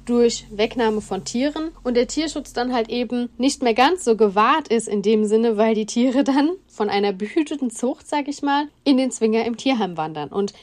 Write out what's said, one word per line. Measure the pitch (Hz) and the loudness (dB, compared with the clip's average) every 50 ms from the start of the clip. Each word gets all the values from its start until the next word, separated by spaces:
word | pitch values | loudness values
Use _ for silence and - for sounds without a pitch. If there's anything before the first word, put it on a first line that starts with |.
| - | -4
durch | - 240 240 240 233 226 - - - | 0 2 4 4 4 2 0 -8 -12
Wegnahme | 220 196 214 233 - 254 233 220 220 214 | -4 -2 -2 -2 0 0 0 0 0 -2
von | 208 - 196 190 - | -4 -6 -8 -8 -6
Tieren | - - 233 262 294 294 311 311 330 - - - | -6 -4 -2 -2 -2 -2 -4 -6 -8 -10 -8 -6
und | 247 240 | -2 0
der | 240 247 | 0 0
Tierschutz | 247 - 294 311 311 - 302 254 - - | 0 -2 -4 -4 -4 -6 -8 -10 -8 -6
dann | 240 247 254 | -4 -4 -2
halt | 247 254 226 226 | -2 -2 -2 -2
eben | 226 247 247 226 247 240 240 233 - | -2 -4 -4 -2 -4 -4 -4 -6 -4
nicht | - 247 277 - - | 0 0 0 0 0
mehr | 269 240 220 | 0 0 4
ganz | 240 254 302 359 359 - | 4 4 4 2 0 2
so | 240 226 | 0 2
gewahrt | 196 226 202 185 202 214 240 294 320 294 - | 4 4 2 4 2 4 4 2 2 2 0
ist | 226 233 208 | 0 0 0
in | 208 202 208 | -2 -4 0
dem | 180 208 220 214 214 | 2 2 2 4 4
Sinne, | 208 214 226 226 233 220 | 2 2 2 2 2 2
weil | 202 220 220 220 | 2 2 2 2
die | 208 220 | 0 -2
Tiere | 214 - 240 240 269 240 269 277 | -2 0 0 2 2 2 2 2
dann | 269 262 285 277 320 370 381 - | 2 2 2 2 0 -2 -4 -10
von | _ _ - 440 208 | _ _ -4 -4 -2
einer | - 202 202 202 | 0 0 0 0
behüteten | 202 185 208 208 - 339 302 294 311 294 269 233 | -2 -4 -8 -4 -2 -2 -2 -2 -4 -4 -6 -6
Zucht, | - - - 247 320 - - | -4 -4 -4 -4 -4 -6 -8
sag | - 311 294 277 285 | -4 -4 -4 -4 -4
ich | 285 - | -8 -4
mal, | 285 285 285 285 302 294 - _ _ | -2 0 0 0 -2 -4 -10 _ _
in | 285 277 | 2 4
den | 254 262 254 | 4 2 0
Zwinger | - - 226 220 220 226 - | -2 0 0 2 2 0 0
im | 233 233 | -2 -4
Tierheim | 226 - 269 262 220 208 180 175 | -2 -2 0 0 0 0 -2 -2
wandern. | 160 156 165 156 151 147 - | -6 -6 -6 -6 -8 -8 -6
Und | - 202 202 196 - - | -4 -4 -4 -4 -6 -12